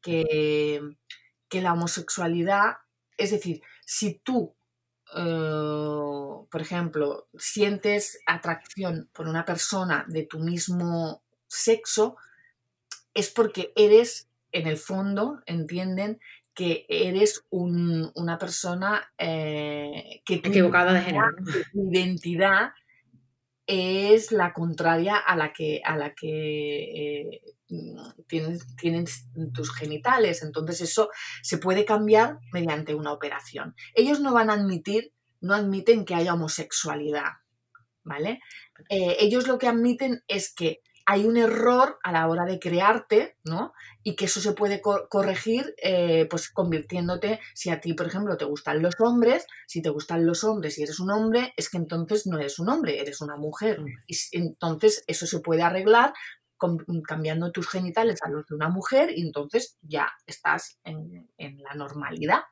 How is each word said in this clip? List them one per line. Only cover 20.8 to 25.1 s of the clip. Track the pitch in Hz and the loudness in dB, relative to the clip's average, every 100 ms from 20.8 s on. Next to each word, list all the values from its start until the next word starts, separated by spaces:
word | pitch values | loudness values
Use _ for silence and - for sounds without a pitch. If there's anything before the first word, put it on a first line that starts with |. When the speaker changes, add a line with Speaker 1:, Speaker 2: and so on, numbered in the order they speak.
| 180 | 6
Speaker 2:
de | 185 | 4
género, | 180 170 220 | 4 2 2
¿no? | - | 0
Speaker 1:
identidad, | 185 | -4
que | 175 - | -4 -4
tu | 196 190 180 | -4 2 2
identidad | 185 180 170 170 196 196 247 - _ _ _ _ _ _ _ _ - | 2 -2 -4 2 4 4 2 -6 _ _ _ _ _ _ _ _ -4
es | 190 185 190 202 220 - | -2 0 0 6 6 6
la | 214 175 | 0 0
contraria | - 170 156 165 165 180 | -2 -4 0 2 2 2